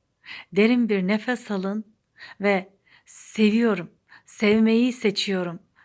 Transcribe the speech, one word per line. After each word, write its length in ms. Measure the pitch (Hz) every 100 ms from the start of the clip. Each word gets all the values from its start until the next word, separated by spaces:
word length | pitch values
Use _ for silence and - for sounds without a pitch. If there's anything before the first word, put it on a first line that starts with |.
| _ _ - - -
Derin 360 | 175 220 247 226
bir 180 | 202 185
nefes 440 | 214 214 240 -
alın 340 | 202 190 214 - _ _ _ - -
ve 360 | 202 196 185 _ _ _ -
"Seviyorum, 880 | - - - 214 226 233 190 165 _ _ - -
sevmeyi 680 | - 208 220 220 226 254
seçiyorum, 680 | 247 214 202 - 190 175 170 _ _